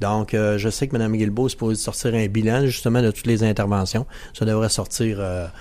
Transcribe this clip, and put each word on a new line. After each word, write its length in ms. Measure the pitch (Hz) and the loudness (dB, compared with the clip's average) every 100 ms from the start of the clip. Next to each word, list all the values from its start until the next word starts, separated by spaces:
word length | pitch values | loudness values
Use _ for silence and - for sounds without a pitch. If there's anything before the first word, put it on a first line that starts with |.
Donc, 320 | 101 107 104 | -2 0 0
euh, 240 | 110 107 104 | 0 2 2
je 140 | 107 | 0
sais 160 | - - | -2 -2
que 60 | |
Mme 240 | 123 113 110 | 0 0 2
Guilbeault 320 | 104 104 131 | 0 2 0
est 20 | |
supposée 280 | - 113 107 | 0 -2 -2
sortir 320 | - - 123 | -4 -2 0
un 120 | 113 104 | 0 0
bilan, 360 | 107 110 123 | 2 2 2
justement, 380 | 139 120 123 120 | 2 0 0 2
de 80 | 117 | 2
toutes 160 | - 120 | 0 0
les 160 | 113 | 2
interventions. 640 | 110 104 101 101 95 113 131 - - | 2 2 0 0 0 -2 -4 -10 -18
Ça 140 | - 110 | -2 0
devrait 240 | 110 110 | 2 2
sortir, 480 | - 98 - 113 101 | 0 -4 -2 -2 0
euh, 260 | 98 90 82 - | -2 -4 -6 -12